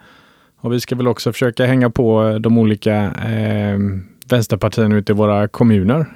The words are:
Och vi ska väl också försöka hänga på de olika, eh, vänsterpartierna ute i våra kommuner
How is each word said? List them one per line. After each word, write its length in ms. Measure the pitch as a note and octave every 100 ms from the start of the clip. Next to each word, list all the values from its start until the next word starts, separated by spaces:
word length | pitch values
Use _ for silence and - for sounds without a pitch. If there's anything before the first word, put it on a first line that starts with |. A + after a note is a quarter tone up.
| - - _ _ _ _ A#2+
Och 80 |
vi 60 | B2
ska 160 | - B2
väl 120 | B2
också 260 | A2 -
försöka 320 | - B2 - B2+
hänga 240 | C3 B2
på 480 | A2+ A#2 A2 A2 A2
de 180 | A2+ A#2
olika, 380 | A2 G#2 A2 G#2+
eh, 760 | G2+ - A2 A2 G#2+ G#2+ G#2 G2+ G2+ F#2+ F#2 - -
vänsterpartierna 680 | B2 A2 G#2 A2 - G#2+ G#2+
ute 160 | G2+
i 40 | G#2
våra 320 | G#2+ G2+ G#2
kommuner 580 | - A#2+ G#2+ F#2+ D3 D3+